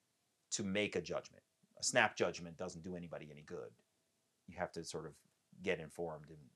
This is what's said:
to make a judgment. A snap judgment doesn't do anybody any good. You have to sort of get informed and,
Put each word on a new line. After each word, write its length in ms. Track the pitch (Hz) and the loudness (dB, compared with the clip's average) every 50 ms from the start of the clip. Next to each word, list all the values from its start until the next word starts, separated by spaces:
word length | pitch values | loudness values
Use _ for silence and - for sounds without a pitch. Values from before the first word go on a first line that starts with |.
| _ _ _ _ _ _ _ _ _ - | _ _ _ _ _ _ _ _ _ -4
to 100 | - - 101 | -2 0 0
make 320 | 95 95 104 104 98 - | 2 4 4 4 4 2
a 40 | 90 | 0
judgment. 420 | 85 87 80 65 - - - - _ _ _ _ _ _ - - | 0 0 -2 -2 -4 -6 -16 -20 _ _ _ _ _ _ -8 -2
A 40 | |
snap 340 | - - 131 123 110 107 - | 2 4 8 8 8 8 6
judgment 400 | - 107 87 82 - 87 82 80 | 4 4 4 2 -2 -6 -8 -6
doesn't 260 | - 92 90 87 82 82 | -4 -4 -4 -4 -6 -6
do 120 | 92 90 | -6 -6
anybody 320 | 87 87 80 73 71 78 76 | -6 -6 -6 -8 -8 -10 -10
any 120 | 73 76 | -14 -14
good. 280 | 78 - 87 73 58 55 - _ _ _ _ _ _ _ _ _ _ _ _ _ - - | -12 -8 -8 -8 -8 -10 -12 _ _ _ _ _ _ _ _ _ _ _ _ _ -18 -10
You 80 | 85 90 | -4 -2
have 140 | 87 - | -2 -2
to 120 | - 85 82 | -2 -6 -6
sort 220 | - - 80 80 | -4 -6 -6 -6
of 60 | 76 - - _ _ _ _ _ _ - - | -8 -12 -14 _ _ _ _ _ _ -12 -4
get 180 | 90 95 87 82 | 2 2 2 2
informed 460 | 80 76 - - 85 80 78 76 76 73 | 0 -6 -4 -4 -2 -2 -4 -6 -10 -14
and, 100 | 80 76 69 60 _ | -16 -18 -18 -20 _